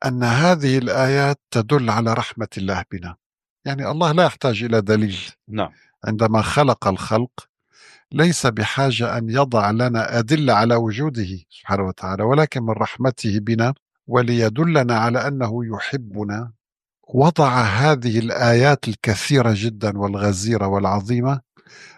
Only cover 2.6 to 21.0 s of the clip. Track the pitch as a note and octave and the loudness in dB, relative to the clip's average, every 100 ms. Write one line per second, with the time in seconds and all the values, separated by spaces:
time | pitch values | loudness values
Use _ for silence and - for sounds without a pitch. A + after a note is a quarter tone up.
2.6 | F#2+ F#2+ - F#2+ F2 E2+ _ _ _ _ | -4 -4 -6 -12 -12 -16 _ _ _ _
3.6 | C#3 C#3 C#3 D3+ E3+ D#3+ E3 - C3+ G#2 | -10 -6 -6 0 0 2 2 2 -2 -2
4.6 | A#2 A2+ G2+ G#2+ G#2+ F#2 - - _ G#2+ | 0 0 2 2 2 -4 -12 -18 _ -6
5.6 | F2+ - _ _ A2 G#2+ A2+ A2 G2 - | -6 -8 _ _ -6 0 2 2 0 2
6.6 | D3 A2+ G#2 F#2 - A2 B2 - - _ | 2 2 0 -2 -2 -2 -2 -8 -20 _
7.6 | _ _ - - _ - E3 E3 C3+ A2 | _ _ -20 -20 _ 0 2 2 -2 -2
8.6 | G#2 - C3 A2+ A#2+ A#2+ A2+ A2+ C#3 A#2+ | -4 0 0 0 -2 -4 -4 0 2 2
9.6 | G2+ A2 B2 A#2 A2 A#2+ A2+ D#3 C#3 G#2 | 2 0 0 0 -2 -2 0 0 4 4
10.6 | A#2 A#2 A2+ G#2 D3+ A#2+ F#2 F#2+ - - | 4 2 0 -4 -6 -4 -6 -8 -16 -20
11.6 | - G2+ F#2+ F#2 F#2+ F#2+ A2 C#3 D#3 C3+ | -6 -4 -4 -6 -8 -4 0 2 2 -2
12.6 | A2+ G#2+ A2 - A#2+ A#2 A2 G2+ G#2 A2+ | -4 -2 -4 -2 -2 -2 -2 -2 0 0
13.6 | A#2 C#3 _ _ - B2 A#2+ A#2+ A2+ A2 | 0 -2 _ _ -2 0 2 2 0 0
14.6 | E3 D#3 A#2+ A#2+ A#2 A#2+ A#2+ C#3 A#2 A2+ | 0 2 2 0 0 0 -2 -4 -4 -4
15.6 | A#2 G#2 - C#3 A2+ G2+ G#2 G#2 A#2+ A2+ | -6 -8 -6 -8 -8 -8 -6 -6 -8 -16
16.6 | _ _ _ _ _ B2 D3 E3 C#3+ B2+ | _ _ _ _ _ 2 2 4 2 4
17.6 | A2+ G2 D3 D3 A#2+ A2 A2+ - A#2+ A#2 | 2 2 2 2 2 0 0 0 4 6
18.6 | C#3 C#3 - G#2 - G2 - C#3+ A#2 G2+ | 4 2 -2 -4 -2 -2 2 2 4 2
19.6 | A2+ G#2+ G#2+ G2+ G2+ G2+ G#2 F#2 G#2 A2+ | -2 -4 -4 -2 -4 -2 -2 0 -2 0
20.6 | G2 G2 G2 G2+ | 0 0 0 -2